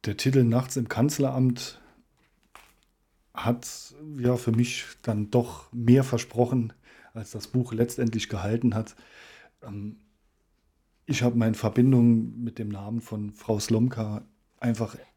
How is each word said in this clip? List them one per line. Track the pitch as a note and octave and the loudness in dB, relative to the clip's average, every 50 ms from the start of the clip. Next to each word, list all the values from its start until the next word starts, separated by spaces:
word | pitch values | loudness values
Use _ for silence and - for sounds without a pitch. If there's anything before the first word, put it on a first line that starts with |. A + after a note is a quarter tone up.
| - | -4
Der | A2 G2+ | -6 -6
Titel | - - C3+ C3+ C3+ B2 | -2 -2 2 4 4 4
Nachts | A#2 A2+ B2+ B2+ C3 - | 4 4 2 0 -2 -6
im | C3+ A#2 | -6 -6
Kanzleramt | - - - B2 D3 D3 - C#3 C3 C3 C3 C3 B2+ A#2+ B2 - - - - - _ _ _ _ _ _ _ _ _ _ _ _ _ _ - _ _ _ _ _ _ _ _ _ _ _ _ _ _ _ | -4 0 0 0 0 2 0 -2 -2 0 0 0 0 0 -2 -8 -14 -14 -18 -20 _ _ _ _ _ _ _ _ _ _ _ _ _ _ -20 _ _ _ _ _ _ _ _ _ _ _ _ _ _ _
hat | - - A#2 A#2+ A#2+ - - - - - - C3+ C#3+ D#3 D#3 D3+ | -4 -2 -2 -2 -2 -6 -16 -16 -16 -18 -20 -20 -18 -16 -14 -10
ja | C3+ A#2+ B2 B2 | -2 0 0 0
für | A#2+ - A#2+ | 0 0 0
mich | A2 A2+ B2 B2 - - - - - _ | 2 2 2 0 -2 -10 -12 -14 -18 _
dann | - - A2 G#2 G#2 G#2 | -6 -4 -4 -4 -4 2
doch | - B2+ - - - - - _ - | 2 0 0 0 -8 -16 -18 _ -8
mehr | A#2+ A#2 A#2 B2 C3+ C3 | 0 6 8 8 8 6
versprochen, | C3 B2 A2 - - - A2+ A#2+ A#2 C3+ B2+ A#2 A2 - _ _ _ - - - - _ | 2 -2 -4 -4 -4 0 0 2 2 2 -2 -2 -2 -8 _ _ _ -20 -20 -20 -16 _
als | A2+ G#2 - | -14 -14 -12
das | - G#2+ - | -12 -14 -12
Buch | - - B2+ A#2+ - A2+ | -2 -2 -2 -2 -2 0
letztendlich | A2 A#2+ A#2+ - - A#2+ A2+ A2 A2 - - | 0 0 0 0 -2 -2 -2 -2 -4 -4 -4
gehalten | - F#2+ F2+ G2+ A2+ A#2+ B2 A#2+ G#2 | -6 -6 -2 -2 -2 0 0 0 0
hat. | A2 A2+ - - - - _ - - - - - - - _ _ _ | 0 -6 -6 -12 -20 -20 _ -20 -20 -20 -20 -20 -20 -20 _ _ _
Ähm, | - G2+ G2+ G2+ G2+ G#2+ G#2+ _ _ _ _ _ _ _ _ _ _ _ _ _ _ _ _ _ _ _ _ _ _ - | -18 -14 -12 -10 -12 -12 -14 _ _ _ _ _ _ _ _ _ _ _ _ _ _ _ _ _ _ _ _ _ _ -4
ich | C#3+ - B2 | -2 0 2
habe | A#2+ A#2+ | 2 2
meine | A#2+ A2+ A2+ G#2+ | 2 2 2 0
Verbindung | - - G#2+ - A#2+ B2 C3+ C3 B2 A#2 A#2 A#2 A2+ A2+ A#2+ A2+ A#2 A#2+ | 0 -2 0 2 4 4 6 6 6 6 6 6 4 2 -4 -8 -8 -8
mit | A2+ - - | -8 -8 -8
dem | A2 | -10
Namen | G#2 G#2 G2+ G2+ G#2 A2+ A#2 | -8 -8 -10 -8 -8 -8 -8
von | - - A2 G#2 G#2 G#2 | -8 -8 -8 -8 -8 -10
Frau | G2+ - - - A2 G#2 | -12 -14 -2 -2 -2 -2
Slomka | - - A#2 A2+ A#2+ B2+ - A#2 G#2+ G#2+ G#2 G#2 - _ _ _ _ _ _ _ | 2 2 2 4 4 2 0 -4 -6 -6 -6 -10 -12 _ _ _ _ _ _ _
einfach | - A#2+ A2+ A2 A2+ - - - - _ _ | -2 -2 0 0 -4 -6 -6 -16 -20 _ _